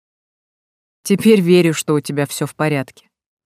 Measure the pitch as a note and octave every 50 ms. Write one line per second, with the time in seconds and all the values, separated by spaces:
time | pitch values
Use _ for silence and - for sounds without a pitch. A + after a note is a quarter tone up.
0 | _ _ _ _ _ _ _ _ _ _ _ _ _ _ _ _ _ _ _ _
1 | _ - G3+ F3+ - A3 A3+ G3 F3 E3+ F3+ F3+ E3+ E3 D3+ - - - D#3 D3
2 | - - D3 C#3+ C#3+ C#3 - - D3+ C#3+ - - D3+ D#3 D3+ C#3 C3 - _ _
3 | _ _ _ _ _ _ _ _ _